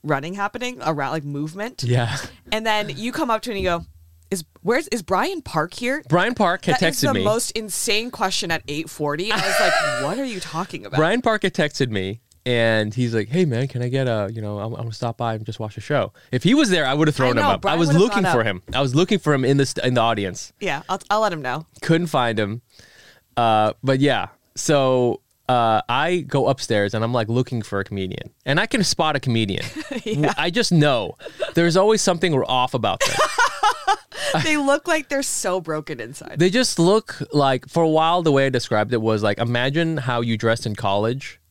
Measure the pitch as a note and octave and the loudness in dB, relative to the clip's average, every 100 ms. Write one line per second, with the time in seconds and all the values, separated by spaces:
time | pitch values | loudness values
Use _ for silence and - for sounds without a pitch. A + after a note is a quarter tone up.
0 | D3 C#3 D3+ G3 G3+ A#3+ B3 B3 - D3 | -2 -4 -4 -6 -6 -4 -8 -4 -4 -2
1 | C3+ D#3+ C#3+ C#3+ D#3 F3+ A3 - A#2+ B2 | -2 -4 -6 -6 -6 -8 -10 -6 0 0
2 | A#2 G2+ - - - G#3+ A3 G#3+ G#3 C#3 | 0 -4 -10 -18 -6 -2 0 0 -2 -6
3 | A#3 - C#4 A3 B3 G3 F#3 E3+ - - | -6 -4 -2 -2 -2 -4 -2 -2 -6 -20
4 | - _ _ F#3+ D#3+ _ F3 B3 D#4+ A#3 | -20 _ _ -8 -8 _ -2 -2 -2 -8
5 | E3 F#3+ C#4+ F#4 - D#3+ E3 - B3 C#4+ | -2 0 0 -4 -4 -4 -4 -4 -4 -4
6 | - E3+ G#3 B3 F#3+ F3 - E3 E3 C4 | 0 2 2 2 0 0 0 0 0 2
7 | - A#3+ G3 A3+ - A3+ G#3+ - - G#3 | 0 2 2 0 -2 -6 -8 -6 -2 -2
8 | A#3+ - G3 F#3 F3 D#3+ - D3 D#3+ - | -2 -4 -2 -2 -2 -4 -4 -8 -8 -4
9 | D3 D3+ G3+ G#3+ - - - D#5+ D5+ D5+ | -4 -2 -2 -2 0 2 2 2 0 -2
10 | - G3+ C4+ G3+ - D#3+ G3 C#3 G2+ E2 | -4 -4 -6 -8 -8 -8 -8 -10 -4 0
11 | D#3+ A#3 A#3+ G#3+ F#3+ - D3+ - C#3 G#2 | 2 2 0 0 -2 0 -2 0 -2 -2
12 | F#2+ A2 _ _ - A#2+ A2+ A2 G#2+ B2 | -4 -8 _ _ 0 2 4 4 0 0
13 | A#2+ A2+ G2+ D#3+ E3+ A#2 C3+ A#2+ B2 C3+ | 0 0 0 0 0 0 -4 -4 -4 -2
14 | B2+ A2 G2+ A2+ G#2+ G#2 A2 A2+ A2+ A2 | 0 0 -2 -4 -6 -6 -8 -8 -10 -6
15 | A#2+ A#2 A#2 A2 A2 A2 G#2+ - - C#3+ | -6 -4 -4 -4 -8 -8 -10 -10 -4 -2
16 | G2+ _ _ B2+ E3+ C#4 B3+ F3+ C3+ C#3+ | -2 _ _ 0 2 4 4 2 2 2
17 | D#3 D3 B2+ A#2 - F#2+ - E3 D#3+ D#3+ | 2 4 2 4 2 2 0 2 4 4
18 | A3 G3+ F#3 B2 A2 F2+ - B2 C#3 C3 | 4 2 2 2 2 -2 -4 -2 2 2
19 | F#3 G3+ D3+ C#3 B2+ C#3 C3+ - B2+ B2 | 2 2 2 2 2 2 2 0 0 2
20 | A2+ A2 G2 F2 - _ G3 C#3+ - F#3+ | 2 2 -4 -6 -16 _ -6 -6 -6 -8
21 | - G#3 A3 E3 B2+ C3+ D#3+ - - E3 | -2 0 0 -2 -6 -6 -8 -12 0 2
22 | F3 C#3+ A#2+ A2 G#2 A#2 _ - - - | 2 0 0 0 -2 -6 _ -20 -20 -20
23 | - _ _ - A#2 A2 G#2+ - C3 C3+ | -20 _ _ 0 2 4 2 0 -2 2
24 | C#3+ A#2 F2+ _ _ - - D3 C3 B2+ | 2 2 -4 _ _ -6 0 2 4 4
25 | B2 - _ _ - B2 A#2 A2 - B2 | 2 0 _ _ 0 2 4 2 0 0
26 | D#3+ F3+ C3+ C#3 B2 C3 - G#2+ G2+ A2 | 0 -2 -2 0 0 -2 0 0 0 -2
27 | A2+ B2 A2 A#2+ B2+ A#2+ G#2+ G2 G2 G2 | 0 -2 0 -2 -2 -4 -4 -6 -4 -6
28 | F#2 - - _ - D3+ A3 B3 F3+ - | -6 -8 -12 _ -4 -2 0 0 0 0
29 | D#3 C#3+ B2+ A2+ G#2+ F2+ - D#4 - C4 | 0 0 0 0 0 -2 -6 -10 -10 -8
30 | A3 F3 D3 - E3 F3+ A#3 E3+ D3 B2 | -4 0 0 0 -2 0 2 4 4 2
31 | F#2+ - - - - - E3+ E3+ G#3 A3 | -2 -10 -18 -8 -2 2 4 4 4 4
32 | - E3+ F3+ C#3 - B2+ B2+ B2+ G#2+ F#2 | 2 2 2 2 2 0 2 0 0 0
33 | C5+ - D#5 - A#4+ - G#4+ C#5 A#4+ G#4+ | -2 0 0 2 0 2 0 0 -2 -2
34 | - - D5+ D#3 D#4 D4+ C#4 C#4+ F4 D#4 | -4 -8 -2 0 0 0 2 0 0 -2
35 | C#4+ C#4 C#4 - G3 F#3 D#3+ D#3 D3+ C3+ | 0 -4 -2 -4 -2 -4 -2 -6 -6 -10
36 | A2+ C#3+ - D3 F3+ G#3+ B3 - E3+ G#3+ | -10 -14 -12 2 2 4 0 2 4 4
37 | - - - D3 C3+ C3 - E3+ D#3+ D#3 | 0 -12 -2 2 4 2 -2 2 4 4
38 | D#3+ F3 E3 C3+ C3+ B2+ - G#2+ G#2+ A#2+ | 4 4 4 4 4 0 0 0 2 0
39 | A2 A2 G#2 G#2 A#2 A#2+ B2+ D3 E3 D#3 | 2 2 2 0 0 0 0 0 0 -2
40 | B2 A#2+ A#2 A2 A2+ A2+ A2+ G#2 G2+ G2 | -2 -2 0 0 2 0 -2 -4 0 2
41 | A2 C3+ - - _ | 0 -2 -10 -18 _